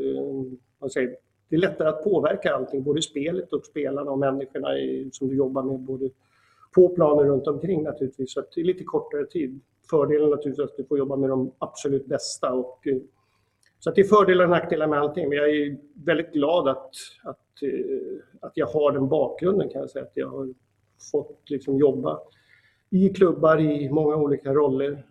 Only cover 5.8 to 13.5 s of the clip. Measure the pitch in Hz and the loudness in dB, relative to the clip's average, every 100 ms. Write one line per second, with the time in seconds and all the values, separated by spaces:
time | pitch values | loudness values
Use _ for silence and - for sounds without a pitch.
5.8 | 131 131 131 _ _ _ _ _ _ 185 | -6 -6 -6 _ _ _ _ _ _ 6
6.8 | 180 180 151 147 143 135 151 143 165 151 | 6 6 4 6 4 2 0 -4 -2 -2
7.8 | 156 135 135 - 131 139 - 170 170 180 | -2 -4 -8 -6 -8 -8 -8 -4 -2 -2
8.8 | - 151 - 147 139 180 131 135 _ _ | -4 -4 -4 -8 -6 -4 -6 -8 _ _
9.8 | - 156 143 151 151 143 143 131 131 - | -2 0 2 4 4 2 -2 -4 -6 -6
10.8 | 127 143 131 135 135 131 131 - - - | -4 -2 0 0 0 0 -2 -6 -10 -6
11.8 | 143 135 135 135 - - 139 127 127 - | -2 -2 -2 -6 -6 -4 -2 -2 -4 -6
12.8 | 147 131 - _ _ _ _ | -2 -2 -4 _ _ _ _